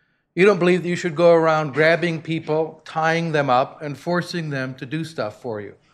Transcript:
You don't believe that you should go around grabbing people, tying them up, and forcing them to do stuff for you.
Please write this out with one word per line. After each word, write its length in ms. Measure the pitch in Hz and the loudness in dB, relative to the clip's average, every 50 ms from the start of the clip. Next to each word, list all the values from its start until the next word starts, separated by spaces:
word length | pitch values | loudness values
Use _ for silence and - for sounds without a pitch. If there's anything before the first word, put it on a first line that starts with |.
| _ _ _ _ _ _ - | _ _ _ _ _ _ 0
You 100 | 170 185 | 4 4
don't 140 | 214 202 170 | 4 4 4
believe 240 | 175 180 180 180 156 | 4 2 2 2 0
that 60 | 175 | -2
you 60 | 175 | -4
should 200 | - - 180 147 | -4 -4 -4 0
go 180 | 156 175 170 170 | 4 6 6 6
around 400 | 165 160 160 156 156 151 143 120 | 6 6 4 2 2 0 -2 0
grabbing 480 | 143 156 160 165 160 170 170 165 156 | 2 2 4 4 2 0 -2 -4 -4
people, 600 | 160 160 165 160 160 156 151 156 160 156 - - - | -6 -6 -6 -6 -4 -2 -2 -2 -2 -4 -6 -14 -18
tying 460 | - - 165 160 160 165 165 170 165 | -10 -4 -2 0 0 0 0 0 0
them 180 | 151 151 139 131 | 0 0 2 2
up, 320 | 123 127 135 131 - - | 2 2 2 0 -4 -10
and 160 | 160 147 139 - | -12 -12 -12 -8
forcing 540 | - 170 175 175 170 - - 175 160 151 | -6 -4 -2 -2 -4 -4 -6 -8 -6 -6
them 240 | 139 135 131 131 127 | -6 -6 -6 -8 -10
to 100 | - 143 | -12 -12
do 180 | 120 147 160 160 | -8 -8 -8 -8
stuff 380 | 156 - 143 113 107 - - | -8 -6 -6 -6 -6 -8 -10
for 180 | - 120 110 104 | -10 -10 -10 -10
you. 140 | 101 98 - _ _ _ | -10 -12 -16 _ _ _